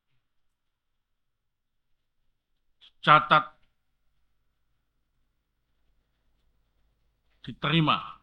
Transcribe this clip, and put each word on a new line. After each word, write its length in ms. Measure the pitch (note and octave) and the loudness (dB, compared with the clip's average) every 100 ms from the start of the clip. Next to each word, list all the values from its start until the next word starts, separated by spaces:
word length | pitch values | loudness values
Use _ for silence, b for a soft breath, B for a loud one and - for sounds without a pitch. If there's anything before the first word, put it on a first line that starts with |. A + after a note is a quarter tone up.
| _ _ _ _ _ _ _ _ _ _ _ _ _ _ _ _ _ _ _ _ _ _ _ _ _ _ _ _ - _ | _ _ _ _ _ _ _ _ _ _ _ _ _ _ _ _ _ _ _ _ _ _ _ _ _ _ _ _ -20 _
catat 560 | - D3+ - D#3 - - _ _ _ _ _ _ _ _ _ _ _ _ _ _ _ _ _ _ _ _ _ _ _ _ _ _ _ _ _ _ _ _ _ _ _ _ _ _ | 2 4 4 0 -2 -14 _ _ _ _ _ _ _ _ _ _ _ _ _ _ _ _ _ _ _ _ _ _ _ _ _ _ _ _ _ _ _ _ _ _ _ _ _ _
diterima. 800 | - A#2 D#3 E3 D3+ A2 - - | -20 -10 -4 -2 -2 -4 -8 -20